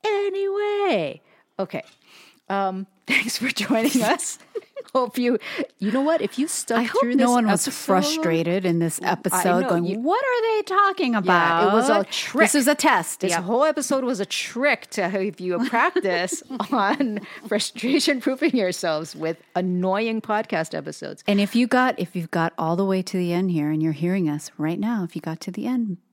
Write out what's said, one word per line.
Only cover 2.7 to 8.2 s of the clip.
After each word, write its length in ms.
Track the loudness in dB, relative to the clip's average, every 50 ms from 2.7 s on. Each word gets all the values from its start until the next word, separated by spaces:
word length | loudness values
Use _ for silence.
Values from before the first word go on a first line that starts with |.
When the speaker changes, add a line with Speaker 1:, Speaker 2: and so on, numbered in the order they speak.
| -2 -6 -10 _ _
Speaker 1:
<laughs> 100 | _ _
thanks 320 | 0 0 0 0 -2 -4 -4
for 100 | -4 -4
joining 540 | -2 -4 -2 0 0 2 2 2 2 2
us. 360 | 2 2 0 0 -2 -8 -10 -12 -18
<laughs> 40 | _ _ -12 -12 _ _ -18 -18 -2 _
Hope 240 | 0 0 0 -2 0
you, 200 | 2 2 2 0 -2 -6 -8 -8 -8 -8 _ _
you 120 | -4 0
know 100 | 0 0
what? 220 | 2 2 2 0
If 160 | 0 -4 -2 -4
you 100 | -4 -2
stuck 300 | -4 -6 -4 -2 0 0
Speaker 2:
I 40 | 0
hope 160 | 0 2 2
Speaker 1:
through 140 | 2 4 4
Speaker 2:
no 80 | 4 4
Speaker 1:
this 40 | 6
Speaker 2:
one 160 | 4 4 4
was 200 | 4 2 2 0
Speaker 1:
episode 80 | -4 -6 -8 0
Speaker 2:
frustrated 800 | 2 2 4 4 2 -2 0